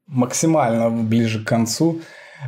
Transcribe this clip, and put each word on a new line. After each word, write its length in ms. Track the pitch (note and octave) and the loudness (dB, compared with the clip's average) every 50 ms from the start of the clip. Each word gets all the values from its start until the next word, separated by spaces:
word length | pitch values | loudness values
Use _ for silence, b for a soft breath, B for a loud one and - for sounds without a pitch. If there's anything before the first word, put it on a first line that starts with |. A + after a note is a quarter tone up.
| _ | _
максимально 840 | - C#3+ B2 B2+ B2+ - - E3 E3 D#3+ D3+ C3 A2+ A#2 A2+ A2+ A#2 | -6 -2 -2 -2 0 -2 0 0 2 2 2 2 2 2 2 0 0
ближе 520 | A2+ A#2 A2+ A2 A2+ A#2 A#2 A2 A2 G#2+ G#2+ | 0 0 -2 0 2 2 2 0 -2 -4 -2
к 40 | |
концу. 540 | - A#2 A#2 A2+ A2 - - D#3+ E3+ E3 E3 B B B B B B B B C#3 | 0 0 0 0 0 0 0 0 0 0 -4 B B B B B B B B -16